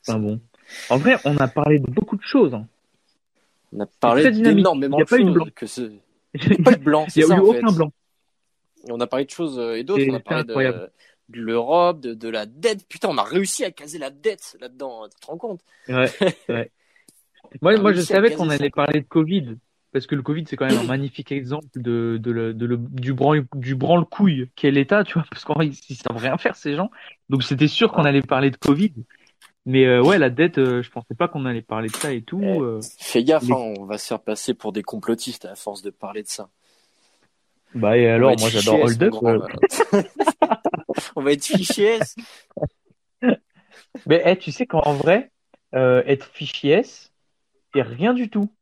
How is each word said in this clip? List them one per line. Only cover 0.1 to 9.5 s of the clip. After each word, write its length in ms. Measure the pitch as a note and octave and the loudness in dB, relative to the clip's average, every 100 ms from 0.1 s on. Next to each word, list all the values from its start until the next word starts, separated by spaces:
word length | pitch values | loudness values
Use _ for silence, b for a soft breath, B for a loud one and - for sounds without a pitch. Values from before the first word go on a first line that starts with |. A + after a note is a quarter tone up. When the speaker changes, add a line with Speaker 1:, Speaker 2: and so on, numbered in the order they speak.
| A2 | -4
Speaker 1:
bon. 220 | G#2+ A2 _ B B B B | -4 -6 _ B B B B
En 80 | B2+ | 0
vrai, 180 | F3+ C4 | 2 2
on 120 | C#3+ D3 | 0 0
a 100 | C3 | 0
parlé 300 | - D3 D3 | 0 2 2
de 120 | B2 | 2
beaucoup 260 | B2+ G3+ G3+ | -4 -4 -8
de 60 | |
choses, 320 | - C#4 E3+ | -2 2 2
hein. 120 | A#2 A2 _ _ _ _ _ _ _ _ _ _ | 0 -12 _ _ _ _ _ _ _ _ _ _
Speaker 2:
On 80 | - | -10
a 60 | - | -10
Speaker 1:
C'est 140 | _ | _
Speaker 2:
parlé 220 | - B3 | 2 4
Speaker 1:
très 100 | C4 | 4
dynamique. 240 | G#3+ A3+ G#3 | 4 4 6
Speaker 2:
d'énormément 380 | F#3 D3 C#3 C#3+ | 4 2 0 0
Speaker 1:
Il 20 | |
y 20 | |
a 20 | |
Speaker 2:
de 60 | D#3+ | 2
Speaker 1:
pas 80 | B3 | 4
eu 60 | |
de 20 | F#3+ | 4
Speaker 2:
choses, 60 | |
Speaker 1:
blanc. 120 | E3+ D#3 | 2 0
Speaker 2:
que 120 | - A2+ | -10 -12
ce, 260 | - A#2 G2+ _ _ _ | -10 -12 -12 _ _ _
Speaker 1:
<laughs> 280 | B2 C3 G3 | -4 2 4
Speaker 2:
pas 80 | F3+ | 6
de 100 | G#3 | 4
blanc, 220 | C#3 D3+ | 4 0
Speaker 1:
Il 40 | D#3 | 2
y 40 | |
Speaker 2:
c'est 100 | D#3 | 2
Speaker 1:
a 20 | D#3+ | 4
Speaker 2:
ça, 80 | F#3 | 6
Speaker 1:
eu 40 | |
Speaker 2:
en 20 | |
Speaker 1:
aucun 240 | G3 A#3+ A#3 | 6 4 2
Speaker 2:
fait. 60 | E3+ | 0
Speaker 1:
blanc. 160 | D3+ _ _ _ _ _ _ _ _ _ - | -2 _ _ _ _ _ _ _ _ _ -12
Speaker 2:
Et 60 | |
on 80 | A#2+ | -8
a 60 | B2 | -4
parlé 180 | B2+ | -4
de 60 | C#3 | -6
choses, 280 | - E3 | -8 -8